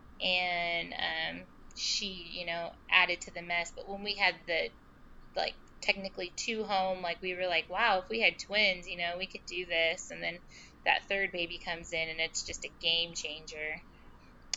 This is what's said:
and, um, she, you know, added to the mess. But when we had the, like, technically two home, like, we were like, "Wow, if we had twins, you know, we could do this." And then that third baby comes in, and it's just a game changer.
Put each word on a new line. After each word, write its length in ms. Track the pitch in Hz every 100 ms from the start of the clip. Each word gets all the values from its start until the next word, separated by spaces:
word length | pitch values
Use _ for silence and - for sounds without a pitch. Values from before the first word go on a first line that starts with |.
| - -
and, 680 | 185 180 180 175 170 170 170
um, 480 | - 170 160 160 175 185 - - -
she, 300 | - - 202 180 170
you 140 | 175 175
know, 240 | 170 170 - -
added 300 | 180 180 175
to 120 | -
the 80 | 175
mess. 300 | 175 175 170
But 140 | - 196
when 140 | 196
we 120 | 208 202
had 180 | 190 165 170
the, 240 | 160 160 - - - - - - -
like, 180 | - - - -
technically 520 | - 202 190 - 175 -
two 280 | - 220
home, 380 | 202 190 190 185
like, 200 | 175 170
we 120 | 185
were 120 | 180 180
like, 220 | 165 -
"Wow, 300 | 180 226 190
if 80 | -
we 120 | 226
had 180 | 190 -
twins, 500 | - 208 208 180 180
you 80 | 175
know, 160 | 175 175
we 80 | 185
could 200 | 202 -
do 200 | 180 175
this." 440 | 165 165 185 -
And 120 | 170
then 160 | 170 170 - - - -
that 200 | - - -
third 220 | 196 196
baby 260 | 175 175 170
comes 340 | 185 170 165
in, 160 | 165 160
and 120 | 160
it's 220 | 165 -
just 200 | - 160
a 40 | 151 -
game 340 | 165 165 170
changer. 680 | 165 156 156 156 156 156 165 - - - - - - -